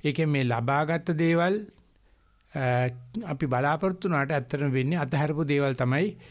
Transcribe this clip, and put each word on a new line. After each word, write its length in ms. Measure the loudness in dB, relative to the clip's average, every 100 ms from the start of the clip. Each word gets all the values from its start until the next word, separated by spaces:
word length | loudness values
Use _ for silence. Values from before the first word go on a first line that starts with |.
ඒකෙන් 260 | -4 0 0
මේ 160 | 2
ලබාගත් 680 | 2 0 2 0 2 -2 -2
දේවල්, 440 | 0 2 4 2 0 -4 -18 _ _ _ _ _ _ _
අ, 120 | -4 0 2 0 -4 -12 -10
අපි 220 | -8 -4 0
බලාපොරොත්තු 600 | 0 0 0 -2 -2 -2
වුණාට 280 | 0 0 -2
ඇත්තටම 360 | -2 -2 0
වෙන්නේ 260 | 0 0 0
අතහැරපු 500 | 0 0 0 -2 0
දේවල් 260 | 2 0
තමයි, 340 | 0 0 2 0 -4 -20